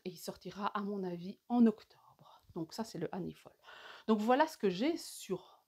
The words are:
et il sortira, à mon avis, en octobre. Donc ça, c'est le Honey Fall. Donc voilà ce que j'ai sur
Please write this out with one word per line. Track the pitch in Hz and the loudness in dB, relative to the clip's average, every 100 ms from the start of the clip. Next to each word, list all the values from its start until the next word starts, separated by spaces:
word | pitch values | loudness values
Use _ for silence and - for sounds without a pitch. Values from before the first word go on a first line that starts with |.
| 185 | -12
et | |
il | 170 | -10
sortira, | - - 185 180 208 | -10 -10 -10 -6 -4
à | 208 | -4
mon | 202 202 | -4 -4
avis, | 185 175 180 - - | -4 -6 -10 -12 0
en | 240 226 | 6 6
octobre. | 214 - _ - - - - - 180 | 6 -4 _ -20 -20 -20 -20 -12 -8
Donc | 160 | -8
ça, | - | -8
c'est | 226 170 | -8 -6
le | 175 | -6
Honey | 190 160 | -4 -8
Fall. | 156 - _ - - - - - | -10 -18 _ -20 -20 -18 -6 0
Donc | 220 | 2
voilà | 220 262 311 | 4 4 4
ce | - | 2
que | 202 | 0
j'ai | 175 285 330 | 2 0 0
sur | - - - 180 - - | -6 -12 -6 -6 -8 -20